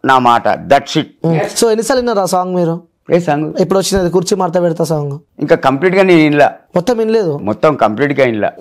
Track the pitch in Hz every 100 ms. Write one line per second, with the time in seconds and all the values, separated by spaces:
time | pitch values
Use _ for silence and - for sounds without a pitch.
0 | 131 131 123 120 107 98 85 139 135 160
1 | - _ 165 160 139 - 233 220 226 254
2 | 240 208 185 180 185 180 165 170 - _
3 | - 170 170 147 156 - 170 190 185 196
4 | 175 175 175 196 180 175 175 160 156 156
5 | 147 139 - - 147 165 139 135 180 190
6 | 190 170 151 147 135 - _ 175 175 233
7 | 220 226 180 143 98 110 156 135 110 107
8 | 143 139 127 110 98 -